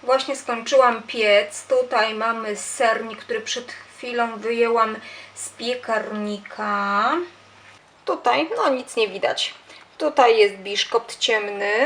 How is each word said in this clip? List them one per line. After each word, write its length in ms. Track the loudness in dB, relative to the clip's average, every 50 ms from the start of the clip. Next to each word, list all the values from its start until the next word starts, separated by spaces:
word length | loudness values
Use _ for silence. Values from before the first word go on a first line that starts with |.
| 2
Właśnie 340 | 2 2 2 2 -2 -8
skończyłam 640 | -8 -6 -6 -6 -6 -4 2 6 6 6 6 4 0 -6
piec. 640 | -8 -4 0 4 6 6 4 4 2 -8 -14 -4
Tutaj 480 | 0 2 2 2 2 2 2 2 2 0
mamy 420 | -2 -2 -2 -2 -2 -4 -6 -6
sernik, 640 | -6 -8 -10 -4 0 2 2 2 2 -2 -8 -10 -14
który 220 | -10 -6 -6 -6
przed 320 | -4 -6 -8 -8 -8 -12 -16
chwilą 680 | -18 -18 -20 -20 -14 -12 -6 -2 -2 -2 -2 -2 -6
wyjęłam 580 | -4 -4 0 2 2 2 4 2 2 2 0 -8 -12 -16 -18 -18 -20 -20 -16
z 140 | -14 -14 -14
piekarnika. 1600 | -12 -8 -6 -4 -4 -6 -4 -2 -2 -2 -2 -4 -6 -6 -6 -6 -6 -8 -10 -14 -10 -8 -4 -4 -2 -2 0 0 0 2 2 2 0 0 -4 -6 -12 -20 -20 -20 -20 -20 -20 -20 -20 -20 _ _ _ _ _
Tutaj, 460 | -6 -6 0 2 2 2 2 0 -2 -2
no 120 | 0 0 0
nic 280 | 0 0 -4 -6 -2
nie 120 | -2 -2 -2
widać. 460 | -2 -2 -2 -2 -2 -2 -4 -6 -6 -12 -20 -20 -20 -20 -20 _ _ -2
Tutaj 400 | -2 -2 4 6 6 6 8 8
jest 180 | 6 4 4
biszkopt 600 | -4 -10 -6 -4 -4 -4 0 0 -2 -2 -2 -10 -6
ciemny. 540 | -2 0 0 0 0 -2 -6 -4 -2 0 2 2 2